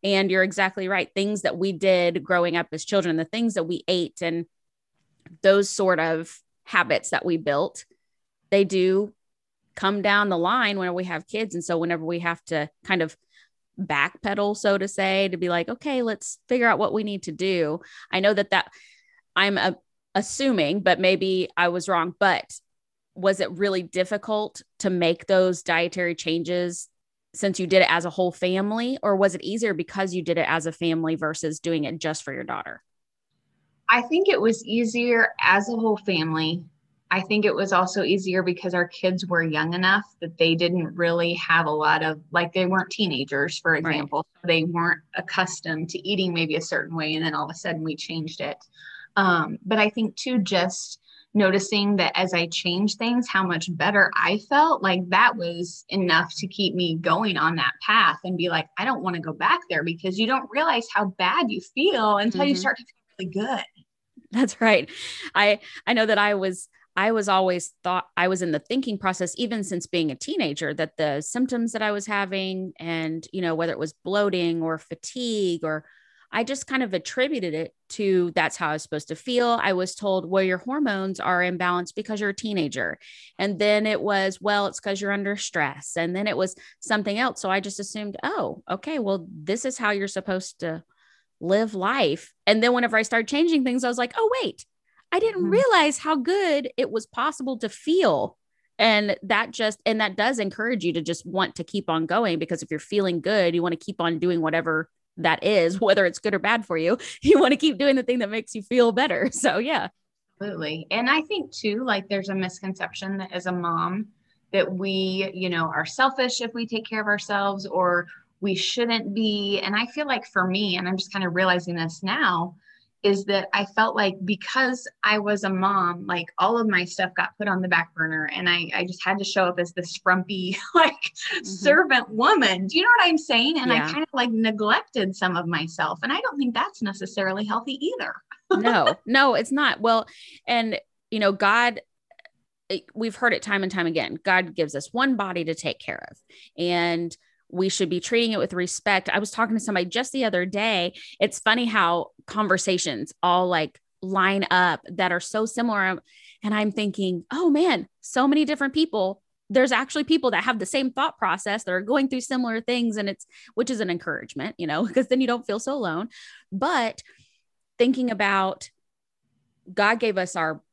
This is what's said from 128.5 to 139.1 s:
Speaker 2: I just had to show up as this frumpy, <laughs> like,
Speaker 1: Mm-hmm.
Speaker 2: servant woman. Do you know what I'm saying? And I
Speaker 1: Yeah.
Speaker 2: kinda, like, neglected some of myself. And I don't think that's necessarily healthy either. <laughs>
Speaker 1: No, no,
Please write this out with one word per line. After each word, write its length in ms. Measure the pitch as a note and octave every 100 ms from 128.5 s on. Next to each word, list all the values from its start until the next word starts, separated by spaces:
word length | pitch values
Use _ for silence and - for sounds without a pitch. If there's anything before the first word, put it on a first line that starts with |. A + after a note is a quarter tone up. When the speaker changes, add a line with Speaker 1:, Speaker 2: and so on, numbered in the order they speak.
| F3 E3+
Speaker 2:
I 100 | -
just 220 | F3+ F3+ F#3
had 140 | G3+
to 40 |
show 220 | F#3+ G3+ F#3
up 140 | F3+
as 140 | F3
this 220 | F3+ F3+ -
frumpy, 600 | - F#3 F3+ G3 F#3 F#3+ -
<laughs> 100 | E4+
like, 180 | D#4+ -
Speaker 1:
Mm-hmm. 480 | - - - F4 G#3+
Speaker 2:
servant 640 | F#3+ C#4 D4+ D#4+ B3+ A#3
woman. 580 | G#3+ C#4 G4+ A3+ F#3 F#3+
Do 100 | D#4
you 60 |
know 60 | A4 A4
what 100 | F4+
I'm 100 | D#4+
saying? 400 | - A#3+ B3+ D#4+
And 120 | B3+
I 40 | A#3
Speaker 1:
Yeah. 140 | -
Speaker 2:
kinda, 140 | C#4 D#4
like, 200 | C4+ B3
neglected 840 | A3+ A3+ G#3+ G#3+ C4+ - B3 F#3+ F#3
some 220 | F#3 E3+
of 100 | E3+
myself. 520 | E3 E3 - D#3 F3+
And 80 | A3+
I 80 | D#4+
don't 180 | A#4+ D4
think 160 | B3
that's 280 | A3+ F4 -
necessarily 640 | G3+ G3 F#3 - F#3+ F#3+ G#3+
healthy 280 | G#3+ A#3+ C4+ D4+
either. 280 | B4+ - -
<laughs> 60 | _ - _
Speaker 1:
No, 440 | F#4 A3+ A3 C#3+ -
no, 260 | -